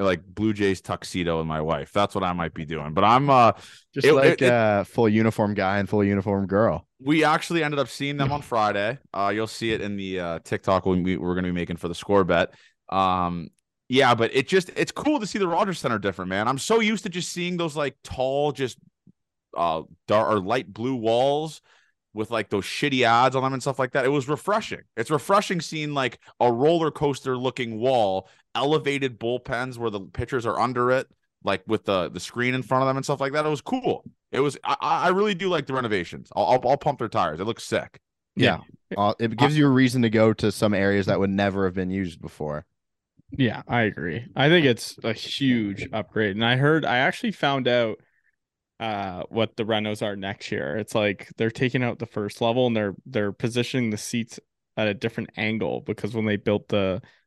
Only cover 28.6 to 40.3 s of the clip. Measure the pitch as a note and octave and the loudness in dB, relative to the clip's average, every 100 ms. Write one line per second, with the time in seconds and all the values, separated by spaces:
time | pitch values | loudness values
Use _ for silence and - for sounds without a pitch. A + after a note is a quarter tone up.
28.6 | C#3 D3+ C#3+ C#3 C3+ A2+ A#2 B2 - B2 | 0 2 0 -2 -4 -4 -4 -4 -4 -6
29.6 | B2+ A#2+ A#2 G2+ F#2+ - A#2+ C3+ A2+ D2 | -6 -4 -4 -4 -8 -8 -4 -2 -2 0
30.6 | A#2 B2 B2 C3 C3 _ _ _ G2+ G2 | 0 2 2 2 -2 _ _ _ -2 -2
31.6 | - G#2+ - F#2+ D#2+ F2+ - A#2 B2 B2+ | 0 -2 0 0 0 -6 -10 -4 -2 -2
32.6 | A2+ C3 C3+ C3+ C3+ C#3 C#3 D3 D3+ D3 | 0 0 2 0 -2 -4 -2 -2 -2 -4
33.6 | - B3+ - G2+ - _ _ A#2 C#3+ - | -4 -4 -2 -4 -6 _ _ -2 -2 -2
34.6 | - - D3 D#3+ D3+ F#3 G#3+ F3+ F#3+ E3+ | -6 -4 0 0 2 2 0 0 -2 -2
35.6 | C#3 C3 A#2+ G#2 E2+ C#2+ - - - B2+ | -2 -4 0 -2 -2 -10 -8 -2 4 4
36.6 | A#2 C#3 D3+ C3+ A2+ A2+ F2 D#2 G#2 B2 | 4 2 0 -2 -2 0 0 -2 -4 -6
37.6 | - G#2 - - _ _ _ - B2+ E2 | -4 -4 -4 -16 _ _ _ 2 2 2
38.6 | - - _ F#2+ G2+ G#2 A#2 A#2 C#3 D3+ | -8 -20 _ 0 0 0 -4 2 2 6
39.6 | C#3+ C3 C3 B2+ A#2 A2 A2 | 6 6 4 4 2 4 4